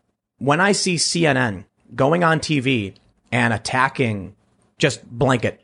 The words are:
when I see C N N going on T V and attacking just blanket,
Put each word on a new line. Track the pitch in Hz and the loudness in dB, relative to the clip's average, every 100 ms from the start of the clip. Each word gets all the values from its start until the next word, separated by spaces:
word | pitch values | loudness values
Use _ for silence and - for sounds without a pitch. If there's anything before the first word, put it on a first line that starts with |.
| _ _ _ - | _ _ _ -6
when | 123 151 | 0 2
I | 196 | 2
see | 196 190 170 | 2 0 -2
C | - 175 160 | -2 0 2
N | 131 | 2
N | 123 92 - _ - | 0 -4 -12 _ -10
going | 117 135 175 | -2 0 2
on | 165 160 | 2 0
T | - 151 | 0 -2
V | 127 123 98 - _ _ - | 0 0 -2 -10 _ _ -4
and | 123 117 | 0 0
attacking | 107 - 127 131 - 120 104 90 - _ _ _ - | -2 -2 0 0 0 -2 -2 -8 -18 _ _ _ -2
just | 151 - - | 0 -2 -8
blanket, | 117 131 127 110 - | -2 0 2 -2 -6